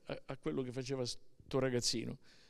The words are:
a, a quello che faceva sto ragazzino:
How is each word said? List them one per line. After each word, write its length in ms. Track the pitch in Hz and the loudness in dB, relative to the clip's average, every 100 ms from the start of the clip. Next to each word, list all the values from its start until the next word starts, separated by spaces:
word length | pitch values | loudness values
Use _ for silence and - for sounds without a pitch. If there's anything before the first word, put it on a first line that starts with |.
| - | -6
a, 160 | - - | -6 -6
a 120 | 135 | -6
quello 240 | 156 143 | -2 -2
che 100 | 127 | -2
faceva 340 | 123 127 135 120 | -2 -2 -2 -2
sto 540 | - - - - 135 | -4 -12 -18 0 2
ragazzino: 580 | 131 123 - 117 - - - - | 4 4 2 0 -2 -6 -12 -20